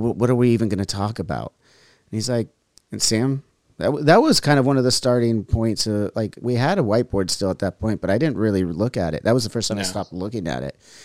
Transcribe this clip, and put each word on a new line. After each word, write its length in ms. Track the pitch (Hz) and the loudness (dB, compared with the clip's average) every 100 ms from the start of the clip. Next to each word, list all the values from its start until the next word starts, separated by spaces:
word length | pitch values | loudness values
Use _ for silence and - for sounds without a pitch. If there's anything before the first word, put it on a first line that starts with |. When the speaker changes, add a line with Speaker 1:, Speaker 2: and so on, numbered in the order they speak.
| 113 85 | 0 0
Speaker 1:
what 120 | 113 | 2
are 60 | 123 | 4
we 140 | 123 | 4
even 180 | 117 110 | 4 2
gonna 160 | 98 95 | -2 -4
talk 320 | 98 104 117 | -4 -4 -4
about?" 360 | 87 64 - _ _ _ _ _ _ | -6 -6 -8 _ _ _ _ _ _
And 60 | 110 | -6
he's 120 | 113 | -2
like, 200 | 120 - _ _ _ _ | -2 -4 _ _ _ _
and 100 | 110 | -4
Sam, 420 | - 110 131 135 - _ _ - | 0 2 0 -2 -8 _ _ -4
that, 80 | 92 | -2
w-, 180 | 143 | 2
that 180 | 147 208 | 4 6
was 180 | 311 - | 6 2
kind 180 | 147 143 | 2 2
of 60 | 131 | 4
one 120 | 135 | 2
of 60 | |
the 80 | 123 | 2
starting 540 | - 127 123 117 113 - | 2 2 2 2 0 0
points. 420 | 113 113 101 110 | 0 0 0 -2
Of, 240 | 104 101 | -2 -2
like, 240 | 113 107 - | -2 -6 -4
we 140 | 120 123 | -2 0
had 220 | 139 196 | 0 0
a 40 | |
whiteboard 460 | 107 113 120 98 92 | 2 2 0 -2 -2
still 200 | - 95 | -2 -2
at 100 | - | -2
that 200 | 95 - | -4 -4
point, 220 | 110 95 | -4 -2
but 80 | 90 | 0
I 80 | 107 | 0
didn't 200 | 156 98 | 0 0
really 260 | 110 98 87 | 0 2 0
look 320 | 85 120 117 | -2 -2 -2
at 160 | 82 | -4
it. 100 | 78 | -2
That 100 | 107 | 2
was 120 | 123 107 | 2 0
the 40 | |
first 200 | 117 - | -4 -4
time 80 | 104 | -4
I 40 | |
Speaker 2:
No. 40 | 92 | -4
Speaker 1:
stopped 240 | 101 - | -6 -8
looking 320 | 87 104 113 80 | -8 -6 -6 -6
at 140 | 64 | -6
it. 140 | 69 - - - | -8 -12 -20 -20